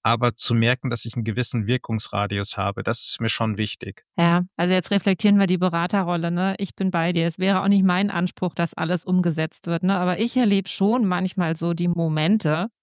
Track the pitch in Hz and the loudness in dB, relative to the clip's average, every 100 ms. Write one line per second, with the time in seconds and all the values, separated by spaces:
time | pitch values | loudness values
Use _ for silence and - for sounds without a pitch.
0 | 110 117 120 - - 117 117 123 131 117 | 0 2 0 0 2 2 2 2 -2 -4
1 | 117 120 110 107 123 120 104 127 - 110 | -4 -4 -4 -2 -2 -2 -2 -2 -2 -4
2 | - 104 101 101 98 - 101 101 104 113 | -2 -4 -2 -2 -4 -4 -4 -4 -2 0
3 | - - 113 - 113 101 107 - 101 - | 0 0 -2 0 -2 -2 -4 -6 -12 -12
4 | - - 170 175 180 - 180 185 - 202 | -8 0 2 2 0 -2 0 0 0 0
5 | - 190 208 202 190 180 180 170 175 202 | 0 2 4 4 4 2 0 0 -2 -2
6 | 175 175 170 175 190 190 196 - 190 170 | 0 -2 -2 0 -2 -2 -6 -4 -2 0
7 | 170 170 165 165 185 190 196 202 185 180 | 0 0 -2 0 0 2 2 4 4 2
8 | 202 175 175 - 180 - 170 - 165 180 | 0 -2 -4 -2 -4 -2 -4 -2 -2 -2
9 | - 185 175 156 160 - - 170 180 196 | 0 0 2 0 -4 -6 -6 -2 0 0
10 | 180 180 240 254 233 196 190 - 196 247 | 0 0 0 2 2 2 0 0 0 2
11 | 202 180 185 - 170 160 170 170 175 170 | 0 0 -2 -2 -2 -2 -2 -2 0 0
12 | 165 156 156 214 160 156 220 - | 0 0 2 2 2 0 -2 -8